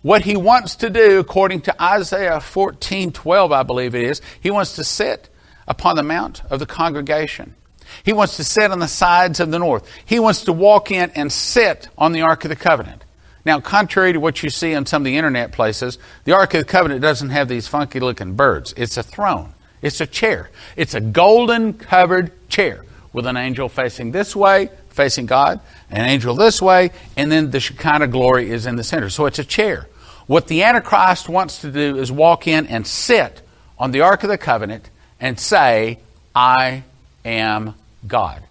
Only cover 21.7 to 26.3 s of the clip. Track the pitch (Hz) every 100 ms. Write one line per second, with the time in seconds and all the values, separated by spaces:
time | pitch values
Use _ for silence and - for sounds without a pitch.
21.7 | - - 185 180 185 170 - - - 175
22.7 | - - - - 120 123 123 127 131 127
23.7 | - 127 - 117 165 208 202 196 196 196
24.7 | - - - 139 135 117 131 143 208 -
25.7 | - - 101 120 135 117